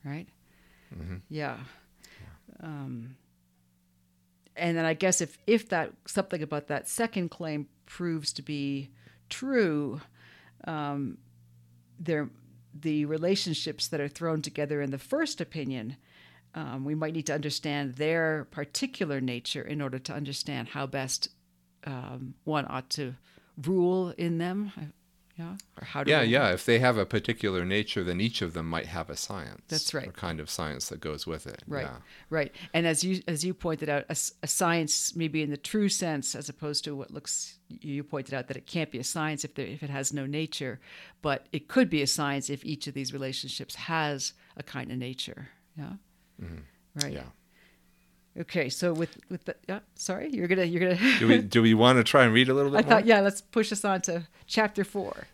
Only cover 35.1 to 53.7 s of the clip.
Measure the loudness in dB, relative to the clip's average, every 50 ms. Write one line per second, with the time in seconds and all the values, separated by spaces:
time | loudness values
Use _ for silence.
35.1 | -2 -2 -2 0 0 0 0 0 -4 -6 -6 -2 0 2 2 2 2 0 0 0
36.1 | -2 -2 -2 -4 -6 -6 -8 -10 -10 _ -8 -4 -4 -4 -4 -4 -8 -8 -10 -10
37.1 | -12 -12 -6 -4 -4 -4 -4 -6 -12 _ _ _ -18 -12 -8 -6 -6 -6 -6 -4
38.1 | -6 -6 -6 -4 -6 -6 -4 -6 -8 -10 -10 -4 -4 -2 -2 -2 -4 -6 -6 -4
39.1 | -2 -2 -2 -2 -2 -4 -6 -8 -6 -8 -8 -8 -8 -8 -8 -6 -6 -4 -4 -2
40.1 | -2 -2 -4 -4 -2 -4 -4 -4 -6 -6 -6 -6 -8 -10 -14 -20 -20 -20 -20 -20
41.1 | -20 _ 0 0 0 0 -2 -6 -8 -8 -6 2 4 4 6 6 4 0 2 0
42.1 | 0 0 0 0 -2 -2 -4 -6 -8 -6 -6 -6 -6 -6 -6 -8 -6 -6 -6 -6
43.1 | -6 -6 -6 -6 -6 -6 -8 -8 -8 -10 -10 -10 -12 -10 -6 -2 -2 0 0 0
44.1 | -2 -4 -4 -6 -8 _ _ _ _ -16 -14 -10 -8 -8 -8 -6 -6 -6 -6 -8
45.1 | -8 -8 -10 -10 -10 -14 -16 -18 -20 _ _ _ _ -14 -12 -12 -12 -14 _ _
46.1 | _ _ _ _ _ -14 -12 -12 -12 -14 -16 -18 _ _ _ _ _ -4 -4 -4
47.1 | -4 -8 -10 -12 -18 _ _ _ _ _ _ _ _ _ _ _ _ _ _ _
48.1 | _ _ _ _ _ -10 -8 -2 0 0 0 0 0 0 0 2 2 2 0 -2
49.1 | -4 -20 -12 _ -10 -8 _ -10 -10 -10 -8 -8 -8 -8 -10 _ _ -8 -6 -4
50.1 | -4 -4 -4 -4 -2 0 2 4 4 4 4 2 2 2 4 4 4 6 6 6
51.1 | 6 6 8 8 8 8 6 6 6 8 8 10 10 10 10 10 10 8 6 8
52.1 | 10 10 10 10 10 6 6 6 6 4 4 4 4 4 6 8 6 8 8 8
53.1 | 8 8 8 4 2 0 -12 _ 0 0 2 2